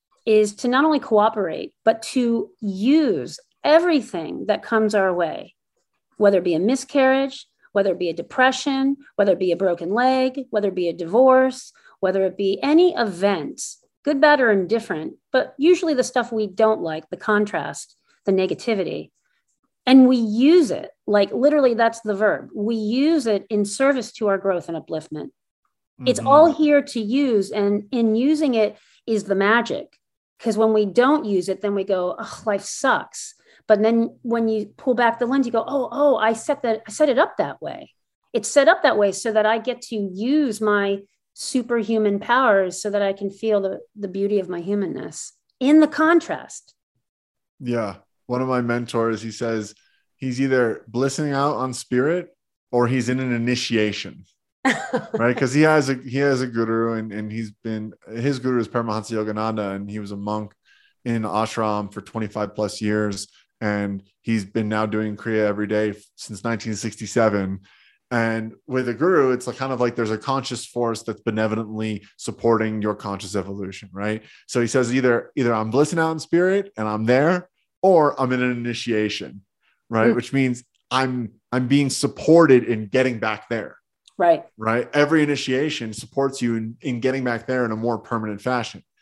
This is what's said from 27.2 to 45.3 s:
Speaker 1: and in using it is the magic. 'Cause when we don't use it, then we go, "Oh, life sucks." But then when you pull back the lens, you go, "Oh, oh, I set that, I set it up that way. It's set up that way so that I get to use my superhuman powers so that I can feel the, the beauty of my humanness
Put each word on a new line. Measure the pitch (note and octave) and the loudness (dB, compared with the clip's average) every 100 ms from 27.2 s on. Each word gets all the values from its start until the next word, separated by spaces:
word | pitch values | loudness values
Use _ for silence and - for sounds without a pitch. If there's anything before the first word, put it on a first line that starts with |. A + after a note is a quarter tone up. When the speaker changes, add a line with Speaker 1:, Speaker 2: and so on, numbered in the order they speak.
| C#4 G#3+ G3 | 2 0 0
Speaker 1:
and | G#3 G3+ G3+ G3+ | -2 0 0 -2
in | B3 A3+ A3 | 0 2 2
using | C#4 D4+ D4 | 2 2 2
it | A#3 G#3 - _ _ - | 2 0 -2 _ _ -4
is | G#3+ | -4
the | G3 | 0
magic. | F#3+ G3+ A#3 G#3+ G#2 - _ _ _ _ _ | 0 4 2 0 -6 -8 _ _ _ _ _
'Cause | A#3 G#3 | -2 2
when | A3 | 4
we | G#3+ G3+ | 4 2
don't | A#3 B3+ D4+ | 4 4 4
use | G#3+ F#3+ F3 | 0 -2 -2
it, | F#3+ | -4
then | G#3 | -2
we | G3+ | -2
go, | F#3+ F#3 F3+ - | -2 -2 -2 -6
"Oh, | A3 - | -10 -8
life | A3 G3 | -4 -4
sucks." | - - C4+ F3 - - - - _ _ - | -4 -4 0 0 -2 -14 -16 -20 _ _ 2
But | G3+ | 2
then | A3 A#3 A#3 - | 4 2 0 -4
when | A#3 A#3 A3+ | -4 -2 0
you | A3 G#3 - | -2 -6 -6
pull | C4 | -2
back | B3 A#3 A#3 | 2 2 0
the | A#3+ | -2
lens, | C4+ A#3 | 0 0
you | |
go, | A3+ - | -2 -2
"Oh, | C#4 B3 | -4 -4
oh, | C4 D4 - | 0 2 2
I | A3 | 0
set | A3+ - C#4+ | 0 -4 -4
that, | A#3 A3 - | -2 -4 -4
I | |
set | - D4+ | 0 2
it | B3 | 2
up | F#4 - | 0 -2
that | C#3+ - | -6 -6
way. | D3 - - _ _ _ _ | -12 -12 -18 _ _ _ _
It's | A#3+ G#3 | -6 0
set | D4 C#4 | 4 6
up | F#4 | 6
that | C#4+ G#3+ | 4 4
way | G3+ | 2
so | F#3+ A#3 | 0 -2
that | G#3+ G#3+ | 0 2
I | A3+ | 0
get | A3+ B3 | -2 -8
to | - A3 | -8 -6
use | G3+ F3+ A#3+ D4+ C4+ G#3+ | -6 -4 0 2 0 0
my | G#3+ G#3 G3+ G3 G3+ _ _ | 0 2 0 -2 -8 _ _
superhuman | - - B3+ A#3+ A#3 G#3+ A3 G#3 G3+ | -14 -6 -4 -2 -2 0 0 0 0
powers | A3 B3 B3+ G3 F#3 - | 0 2 4 2 2 -4
so | G#3 | -4
that | G3+ | -2
I | G3 | -2
can | G3 G3+ | -4 -8
feel | - A3 G3+ | -6 0 0
the, | F#3+ G3+ - G#3 | 0 -6 -14 -12
the | G3 | -8
beauty | F#3+ G3 G#3 | -4 -2 -2
of | F3 | -2
my | F3 | -6
humanness | F3 G3+ F3+ - E3+ - - | -4 -2 -4 -6 -12 -14 -18